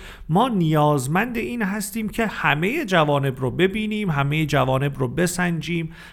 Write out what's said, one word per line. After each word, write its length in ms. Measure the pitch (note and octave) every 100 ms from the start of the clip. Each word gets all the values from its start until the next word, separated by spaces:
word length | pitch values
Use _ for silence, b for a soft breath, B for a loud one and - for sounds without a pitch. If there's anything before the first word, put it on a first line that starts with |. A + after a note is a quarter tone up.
| B B -
ما 200 | E3 C4
نیازمند 880 | G#3 D#3+ D#3 D3+ D3 B2+ E3+ A#3+ A#3
این 240 | A3+ A#3+
هستیم 480 | G3 G#3+ G3+ A3+ G#3+
که 180 | - G#3+
همهٔ 580 | - D3+ D3 F3+ D4+ B3
جوانب 540 | F3+ D3+ C#3+ C3+ B2+
رو 120 | B2+
ببینیم، 580 | B2+ F#3+ G#3+ G#3+ G#3+ G3+
همهٔ 360 | C#3+ C#3 D#3 D3+
جوانب 540 | D3 C3 C3 C#3+ C#3
رو 80 | B2+
بسنجیم، 840 | C#3+ F3 F3 F3 E3+ E3+ E3+ D#3+ B B